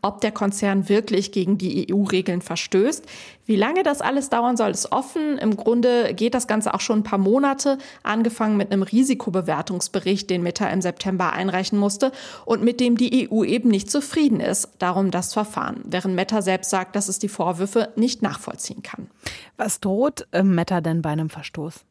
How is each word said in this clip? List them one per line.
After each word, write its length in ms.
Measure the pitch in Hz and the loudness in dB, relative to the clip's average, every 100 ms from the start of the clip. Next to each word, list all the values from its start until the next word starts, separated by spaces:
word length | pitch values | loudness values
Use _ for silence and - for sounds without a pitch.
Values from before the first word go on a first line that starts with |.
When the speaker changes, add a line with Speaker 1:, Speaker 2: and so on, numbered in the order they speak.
Speaker 1:
ob 200 | 202 202 | -4 -2
der 100 | 220 | -4
Konzern 560 | 214 202 196 202 196 190 | 0 -2 0 0 0 2
wirklich 460 | 208 214 208 196 | 0 2 -2 0
gegen 240 | 208 180 202 | -2 0 0
die 320 | 185 139 - | 0 -2 0
E-U-Regeln 520 | 196 196 185 185 180 | 0 2 0 0 -4
verstößt. 640 | - 170 - 190 226 302 - - - - - | -4 -8 0 2 2 -2 -10 -20 -20 -18 -2
Wie 100 | 208 | 2
lange 260 | 220 349 | 2 2
das 180 | 370 285 | 0 0
alles 280 | - 277 269 | 0 -2 0
dauern 260 | 233 240 240 | 0 2 2
soll, 160 | 214 | 0
ist 220 | 196 - | 0 -2
offen. 440 | - 269 330 302 277 | -2 -2 -4 -2 0
Im 200 | 220 202 | 0 0
Grunde 560 | - 240 240 240 214 | 2 4 4 4 0
geht 200 | 190 226 | 0 0
das 140 | 254 - | 0 0
Ganze 260 | 220 220 | -2 0
auch 60 | 190 | -4
schon 200 | - 214 | 0 0
ein 40 | |
paar 160 | 214 196 | 2 2
Monate, 580 | 190 247 277 269 285 269 - - | 4 4 2 0 0 -2 -4 -10
angefangen 540 | - 214 226 226 220 208 | -4 0 0 0 0 2
mit 160 | 202 | 2
einem 100 | 202 | 0
Risikobewertungsbericht, 1500 | 190 220 262 254 - 185 170 147 - 185 - 196 170 196 - | 2 2 4 2 0 -2 0 -2 -2 -4 -2 -2 0 -2 0
den 120 | 180 | 0
Meta 260 | 170 175 208 | 0 -2 0
im 120 | 196 | 0
September 520 | 180 175 202 196 180 | -2 -2 -4 0 0
einreichen 440 | - 190 185 190 208 | 0 -2 -2 0 2
musste 360 | 202 202 262 262 - - - | 0 2 0 -2 -16 -16 -2
und 180 | 226 | 2
mit 160 | 233 240 | 2 2
dem 160 | 247 233 | 2 4
die 280 | 247 262 | 4 2
E 40 | 220 | 2
U 160 | 220 | 0
eben 240 | 208 233 247 | 2 2 4
nicht 240 | 196 196 | 2 2
zufrieden 480 | 294 285 - 294 196 | -2 0 2 4 4
ist. 300 | - 175 - _ | 0 -2 -4 _
Darum 320 | 180 180 196 | 0 2 2
das 220 | 175 180 | 0 -2
Verfahren. 480 | - 214 - - - | -4 -4 -4 -6 -6
Während 320 | - 180 190 185 | -4 -2 0 -2
Meta 280 | - 220 190 | 0 0 0
selbst 240 | 185 - | 0 0
sagt, 260 | 190 185 202 | -2 -2 -4
dass 120 | 196 | -4
es 100 | 190 | -4
die 100 | 202 | -4
Vorwürfe 640 | - 175 170 196 233 220 - | -2 -2 0 0 0 0 2
nicht 260 | 233 - | 0 2
nachvollziehen 640 | - - - - - - | -2 -4 -10 -10 -10 -10
kann. 260 | - - - _ - - - - | -14 -14 -16 _ -14 -14 -20 -6
Speaker 2:
Was 220 | - - | -4 -2
droht, 480 | 202 196 277 - - | -2 2 0 -2 -4
äh, 120 | 170 | 2
Meta 360 | 190 175 170 180 | 4 4 2 0
denn 220 | 165 165 | 0 0
bei 80 | 156 | 0
einem 220 | 151 160 | -2 -4
Verstoß? 540 | - 147 - 156 - _ | -6 -12 -10 -10 -12 _